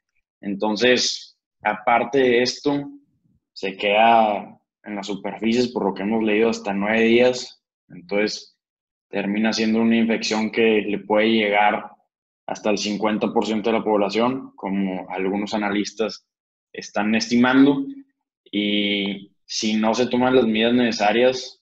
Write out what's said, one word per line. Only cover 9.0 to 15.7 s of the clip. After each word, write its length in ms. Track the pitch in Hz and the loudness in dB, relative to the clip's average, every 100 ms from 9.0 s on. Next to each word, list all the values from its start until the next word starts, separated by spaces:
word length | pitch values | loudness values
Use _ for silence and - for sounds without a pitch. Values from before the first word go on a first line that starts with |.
| _ | _
termina 420 | 98 98 104 113 | -6 -4 0 0
siendo 300 | 107 110 110 | 0 0 2
una 160 | 113 113 | 2 2
infección 540 | 113 110 - 110 110 | 2 0 -2 -4 -2
que 320 | 117 113 107 101 | 2 2 2 0
le 120 | 101 | -6
puede 320 | 98 104 110 | 0 2 2
llegar 600 | 113 104 101 104 107 - - _ _ _ _ - | 2 2 2 2 0 -6 -18 _ _ _ _ -12
hasta 220 | 98 107 | -6 -2
el 80 | 101 | -2
cincuenta 560 | 104 101 107 107 107 | -2 -2 -2 -2 -2
por 120 | 113 104 | -2 -2
ciento 260 | 110 117 | -2 0
de 80 | 110 | -2
la 40 | |
población, 680 | 107 107 98 104 120 131 - - | 0 0 0 0 0 -2 -10 -12
como 540 | 101 98 95 92 90 | -6 -2 -2 -4 -8
algunos 440 | 92 95 101 104 | -6 -4 -4 -4
analistas 720 | 110 104 | -4 -2